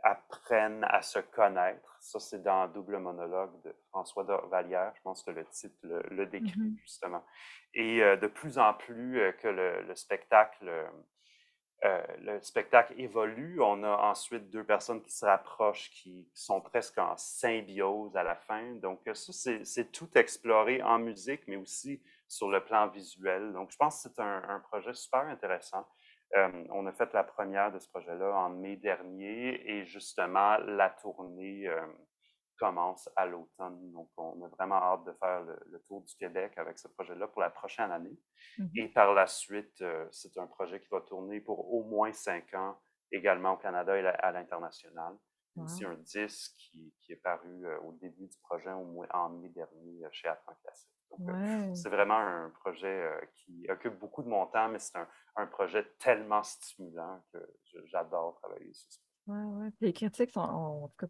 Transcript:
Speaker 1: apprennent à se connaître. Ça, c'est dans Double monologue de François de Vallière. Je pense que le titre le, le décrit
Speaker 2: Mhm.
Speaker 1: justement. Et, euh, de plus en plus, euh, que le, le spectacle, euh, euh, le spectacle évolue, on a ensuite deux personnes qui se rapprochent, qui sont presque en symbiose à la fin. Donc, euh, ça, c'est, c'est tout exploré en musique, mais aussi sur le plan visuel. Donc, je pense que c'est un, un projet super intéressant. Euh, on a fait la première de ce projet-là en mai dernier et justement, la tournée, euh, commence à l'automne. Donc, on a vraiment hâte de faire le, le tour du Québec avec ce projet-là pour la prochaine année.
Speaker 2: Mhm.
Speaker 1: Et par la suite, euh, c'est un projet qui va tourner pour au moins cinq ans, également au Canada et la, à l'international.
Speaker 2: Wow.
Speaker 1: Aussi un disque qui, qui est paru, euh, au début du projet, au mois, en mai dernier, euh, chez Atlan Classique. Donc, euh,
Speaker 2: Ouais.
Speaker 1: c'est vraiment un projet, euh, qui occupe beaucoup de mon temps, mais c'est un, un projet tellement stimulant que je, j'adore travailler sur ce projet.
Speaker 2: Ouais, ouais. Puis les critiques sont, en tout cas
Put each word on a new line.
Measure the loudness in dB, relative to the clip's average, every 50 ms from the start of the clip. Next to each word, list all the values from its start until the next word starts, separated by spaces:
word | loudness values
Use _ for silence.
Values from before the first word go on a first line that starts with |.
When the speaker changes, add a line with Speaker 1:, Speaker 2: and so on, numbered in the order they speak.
| 2
Speaker 1:
apprennent | 2 2 2 -4 -16 -18 -14 -2 2 4 4 4 4 0 0 0
à | 4 4 2 2
se | 2 -4 -4
connaître. | -4 -4 4 6 6 6 6 4 2 0 0 -2 _ -20 -20 -20
Ça, | -18 -10 -10 -8
c'est | -8 -8 -10 -4 2
dans | 2 4 4 2 0
Double | -2 -10 -8 -6 -6 -4
monologue | -4 -6 -6 -6 -6 -4 -2 -2 -2 -2 -6 -14 -16
de | -16 -16 _ _ _
François | -6 -6 -6 -6 -4 -4 -2
de | 0 0 0 0 2
Vallière. | 0 0 2 2 0 0 0 0 -4
Je | -8 -10
pense | -10 -10 -10 -8
que | -10
le | -8 -8 -8
titre | -10 -12 -14 -14 -14 -18 _ -10
le, | -6 -6 -6 -6 -4
le | -2 -4 -4
décrit | -2 -2 -4 -4 -2 -2 0
Speaker 2:
Mhm. | -2 -2 -4 -6
Speaker 1:
justement. | -10 -16 -12 -8 -8 -6 -6 -6 -8 -10 -20 -20 -20 -18 -20 -20 -20 _ -4
Et, | -2 0 2 6 8 10
euh, | 10 8
de | 8 6 -2
plus | -2 -4 -8 -4 4 6
en | 6 6 6
plus, | 4 -4 -12 -10 -8 -6 -2 2 4
euh, | 4 2 2
que | 0 -2 -2
le, | 0 2 0 0 0 -2 -6
le | -6 -10
spectacle, | -10 -4 -4 -4 -4 0 8 10 10 10 8 4 -12 -8
euh, | -6 -6 -4 -6 -8 -10 -16 -20 _ _ _ _ _ _ _ _ _ _ _ _ _ _ 2 4
euh, | 4 4 4 0 -4 -8 -8
le | -6 -6 -6 -4
spectacle | -6 -2 -2 -2 0 8 10 8 8 8 2
évolue, | -8 -8 -2 0 2 2 2 0 -4 -8 -6 2 4
on | 6 6 6 4 2
a | 2 4 4 4 4
ensuite | 4 2 -2 -6 -8 -8 -8 -8
deux | -8 -6 2
personnes | 4 4 4 4 0 -6 -6 -6
qui | -10 -8
se | 0 4
rapprochent, | 6 6 6 4 -2 -2 2 2 2 2 0 -8 -14
qui | -16 -20 -20 -18 -18 -18 -18 _ _
sont | -14 -4 -2 -2 -2 -2
presque | 0 -2 -2 -2 0 0
en | 0 0 0 0 -4
symbiose | -6 -10 -8 -2 0 0 0 0 -2 -6 -2 0 0 2 0 0 -4 -4 -2
à | 0 0
la | 0 -2
fin. | -4 -4 -6 -6 -6 -6 -8 -10
Donc, | -6 -4 -6 -6 -4 -6
euh, | -8 -8
ça, | -8 -10 -12 -10
c'est, | -6 -2 -2 -2 -2 -4
c'est | -6 -4 -4 -4 -4 -6
tout | -14 -8 4 8
exploré | 8 8 8 4 -6 2 6 6 6 8 6 4 2 4
en | 4 4 4
musique, | 4 0 -4 -6 -6 -6 -6 -6 -6
mais | -8 -8
aussi | -8 -8 -8 -10 -10 -8 -8 -10 -10 _ _ -20 _ _
sur | -14 -8 -4 0 4
le | 4 2 2
plan | 4 4 4 4 4
visuel. | 0 -8 -16 -16 -14 -4 0 0 0 0 0 -4 -6
Donc, | -8 -8 -8
je | 0
pense | 2 2 2 2 -2 -12
que | -12
c'est | -6 -4 -4
un, | -2 -2 -4 -4 -4
un | -6 -6
projet | -6 -6 -6 -6 -6 -6 -8
super | -8 -6 0 2 2
intéressant. | 2 0 -4 -6 -2 -2 -2 -2 -4 -6 -8 -8 -8 _ _ _ _ -20 -20 _ _ 2 6
Euh, | 6 6 6 4 -2 -10 -6
on | -6 -4 -4
a | -4 0
fait | 0 0 2 4
la | 2 2
première | 2 0 -6 -4 -2 2 2 2 2
de | 0 -4
ce | -12 -10
projet-là | -12 -10 -8 -8 -6 -2 -2 0 2
en | 2 2 0
mai | -2 -4 -8 -8 -8
dernier | -4 -2 -2 -2 -2 -4 -12 -12 -10 -8 -8 -8 -6 -4 -4 -4 -6 -6 -6
et | -6 -6 -6
justement, | -10 -14 -14 -14 -10 -4 -2 -2 2 4 6 6 6 6 4
la | 2 0 4 4 4 4
tournée, | 4 -2 -12 -12 -10 -10 -12 -14 -12 -12 -10 -10 -10 -8 -4 -4
euh, | -4 -4 -4 -6 -12 -18 -20 _ _ _ _ _ _ _ _ _ _ -2
commence | 0 0 0 0 -2 -2 -2 -6 -10 -4 0
à | 0 0
l'automne. | 0 -2 -8 -12 -14 _ -10 -10 -10 -10 -12 -16 -16 -16
Donc, | -16 -18 -16 _
on | -10 -10 -10 -8 -10 -14
a | -14
vraiment | -6 -6 -2 2 2 2 4
hâte | 4 2 0 -2
de | -8 -10
faire | -2 0 0 0 0 -4
le, | -6 -12 -14 -14 -16
le | -18 -20 _
tour | -12 -14 -14 -12
du | -14 -14
Québec | -10 -10 -6 -4 -4 -4 -4 -6
avec | -8 -10 -10 -10
ce | -14 -16 -20
projet-là | _ -12 -12 -10 -8 -8 -8 -8
pour | -2 -2
la | -2 -2
prochaine | -2 -6 -14 -12 -6 -4 -4 -4 -4
année. | -6 -8 -10 -14 -18 _ _ _ _ -20 -20 -10 -8
Speaker 2:
Mhm. | -8 -6 -4
Speaker 1:
Et | -4 -6 0
par | 6 8 8 8 10
la | 8 6 6
suite, | 4 -6 -8 -6 -6 -8 -8 -8 _ -8
euh, | -6 -6 -4 -6 -8 -8
c'est | -12 -18 -18 -14 -10 -10
un | -10 -10
projet | -8 -8 -6 -6 -6 -10
qui | -10 -4
va | -4 -4
tourner | -4 -4 -10 -10 -8 -8 -8 -10
pour | -6 -6 -6 -6 -4 -2 -2
au | -2 -2
moins | 0 2 2 2 2 0
cinq | -6 -4 -4 -4 -4 -6 -8 -6
ans, | -6 -6 -6 -8 -12 _ _ _ _ _ -6 -6
également | 2 4 4 4 6 4 2 2
au | 2
Canada | -2 -4 -2 -2 0 2 2
et | 2 4
la, | 2
à | 2 2 2 0 0
l'international. | -2 -6 -6 -8 -8 -8 -10 -12 -16 -20 -20 -14 -12 -10 -10 -12 -14 _ _ _ _ _ _ -14
Speaker 2:
Wow. | -12 -10
Speaker 1:
Aussi | -10 -10 -8 -8
un | -8 -8
disque | -10 -12 -8 -4 -4 -4 -4 -6 -10 -14 -14 -14 _
qui, | -20 -20 _ -20 -20 -20 _ _
qui | _ -18 -16
est | -6 -4
paru, | -2 -2 -4 -4 -12 -14 -10 -8
euh, | -6 -6 -6
au | -8 -12 -14
début | -14 -16 -16 -14 -14 -18
du | -18 -18 _ _
projet, | -8 -8 -6 -6 -8 -8
au | -8 -10
mois, | -10 -12 -12 -10 -6 -4
en | -2 -2 -4
mai | -4 -10 -14 -16
dernier, | -12 -12 -12 -12 -14 -20 -20 -20 -16 -14 -16
euh, | -14
chez | -14 -8 -4
Atlan | -4 -4 -4 -6 -20 -20 _ -20
Classique. | -20 -20 -20 -20 _ _ _ _ _ -16
Donc, | -12 -8 -6
euh, | -4 -4 -2 -2 -2 -2 -4 -4
Speaker 2:
Ouais. | -6
Speaker 1:
c'est | -6 -6 -2
vraiment | 4 4 4 6 6 4
un | 4 2 0 -2 -6 -8 -12 -8
projet, | -8 -8 -6 -4 -4 -4
euh, | -4 -2 -4 -4 -4 -6 -8 -12 _
qui | _ _ -20 -20 -14 -6 -6
occupe | -6 -4 -4 -8 -8 -6
beaucoup | -14 -12 -10 -8 -6
de | -2
mon | 0 0 0
temps, | 2 2 2 2 2
mais | 0 -6
c'est | -8 -8 -8 -10
un, | -10 -10 -12 -20 _ _ -6
un | -6 -6
projet | -6 0 -2 0 2 2 -2 -2 -2 _ -2
tellement | 4 4 4 4 4 2 0 0 0
stimulant | 0 -10 -12 -12 -14 -14 -14 -14 -14 -10 -10 -10 -10 -10 -14 _ _ -16
que | -16 -16 -16 -20 _ _
je, | _ -20 -20 -16
j'adore | -6 -4 -4 -2 0 -2 -2 -2 -2 -4 -8
travailler | -14 -14 -12 -12 -14 -16 -20
sur | -20 -20 _
ce | -20 -20
projet. | _ _ _ _ -12
Speaker 2:
Ouais, | -10 -8 -6 -6
ouais. | -8 -8 -8 -8 -8 -6
Puis | 0 0
les | 0 2
critiques | 2 -2 -4 2 2 0 0
sont, | 2 -2
en | -2 -2 -2 -4 -4 -4 -6 -6 -8 -10
tout | _
cas | -10 -10 -10